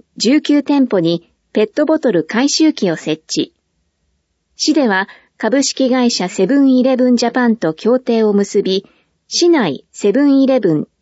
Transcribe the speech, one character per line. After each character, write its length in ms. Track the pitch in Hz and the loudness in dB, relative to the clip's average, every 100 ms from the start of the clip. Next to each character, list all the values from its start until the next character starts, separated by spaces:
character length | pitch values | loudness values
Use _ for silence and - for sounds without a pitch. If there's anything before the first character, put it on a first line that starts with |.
| _ - | _ -4
十 240 | 208 294 | 0 0
九 200 | 302 294 | 2 -2
店 240 | 285 285 254 | 0 0 2
舗 140 | 196 | 0
に 340 | 165 170 _ _ _ | 0 -4 _ _ _
ペ 120 | - | -2
ッ 100 | 220 | -2
ト 120 | - 311 | 0 0
ボ 140 | 311 | 0
ト 120 | 262 | 0
ル 120 | 175 | -2
回 260 | 233 233 277 | -2 -2 -2
収 240 | - 311 | 2 0
機 180 | - 185 | 0 -4
を 40 | 156 | -4
設 260 | 160 156 | -6 -8
置。 300 | - 156 - _ _ _ _ _ _ _ _ _ _ - | -6 -6 -6 _ _ _ _ _ _ _ _ _ _ -8
市 180 | - | -2
で 140 | 311 247 | 0 0
は 220 | 190 196 - _ - | 0 -4 -10 _ -8
株 260 | 233 277 | -2 -2
式 260 | 269 - 262 | -2 -2 -2
会 220 | 254 240 | 0 0
社 180 | - 180 | -2 -6
セ 180 | - 190 | -2 0
ブ 140 | 285 | 2
ン 160 | 269 254 | 2 2
イ 60 | |
レ 120 | 254 254 | 2 0
ブ 160 | 254 | 0
ン 60 | 240 | 0
ジ 100 | 233 | 0
ャ 40 | |
パ 160 | 254 240 | 0 0
ン 100 | 220 | 0
と 160 | 160 | -4
協 260 | 156 208 254 | -2 -2 -2
定 240 | 247 226 | 0 0
を 100 | 214 | 0
結 300 | 202 202 208 | 0 0 -2
び、 220 | 185 190 - _ _ _ _ | -2 -4 -6 _ _ _ _
市 220 | - 349 | -2 2
内 360 | 330 170 127 _ | 2 0 -4 _
セ 220 | - 208 | -4 0
ブ 100 | 226 | 2
ン 180 | 285 269 | 2 4
イ 60 | 269 | 2
レ 120 | 262 | 2
ブ 140 | 202 | 0
ン 140 | 151 - _ | -2 -4 _